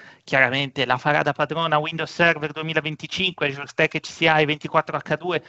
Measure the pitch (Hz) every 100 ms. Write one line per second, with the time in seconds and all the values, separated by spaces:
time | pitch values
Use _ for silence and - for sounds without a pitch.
0 | - - - 139 127 135 139 139 123 127
1 | 151 151 147 139 151 156 165 151 160 160
2 | 156 - 170 156 151 151 160 156 156 151
3 | 156 - 185 - 143 139 139 - 160 156
4 | - - 165 156 151 151 147 160 151 147
5 | - 151 180 165